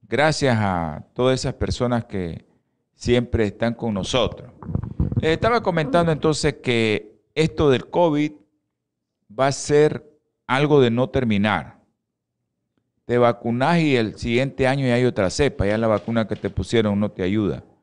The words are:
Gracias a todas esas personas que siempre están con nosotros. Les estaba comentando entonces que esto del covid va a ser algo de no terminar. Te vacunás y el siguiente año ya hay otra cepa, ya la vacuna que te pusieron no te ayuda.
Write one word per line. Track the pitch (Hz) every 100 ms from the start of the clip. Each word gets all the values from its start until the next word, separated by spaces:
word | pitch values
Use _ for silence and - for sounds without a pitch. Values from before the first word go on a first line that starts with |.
Gracias | - 113 151 147 139 113
a | 104 90 82 76 -
todas | - 127 127
esas | 135
personas | - 101 - 123 120 113
que | 101 87 78 _ _ _ _ _
siempre | _ - 120 120 120
están | 107 95 117
con | 117 117
nosotros. | 101 87 131 101 - - - - - - - - -
Les | 156
estaba | 165 220 233
comentando | 220 170 160 214 170
entonces | 151 156 151 156
que | - - 120 113 107 - _ _
esto | - 156 156 156
del | 123 -
covid | 156 175 147 151 151 _ _ _ _ _ _ _ _ _ 104
va | 135
a |
ser | 139 - 147 151 147 - _ _ _ -
algo | 127 147 147
de | 123
no | 117 127
terminar. | 135 123 104 107 95 67 - _ _ _ _ _ _ _ _ _ _ _ _
Te | _ 120
vacunás | 120 117 117 117 135 170
y | 160 131
el | 107 -
siguiente | 120 117 135 - 131
año | 139 135
ya |
hay | 120
otra | 123 110 95
cepa, | - 143 - 95
ya | 107
la | 113
vacuna | 104 - 117 110
que | 107
te | 101
pusieron | - 92 117 107 101
no | 104
te | -
ayuda. | 92 107 101 65 - _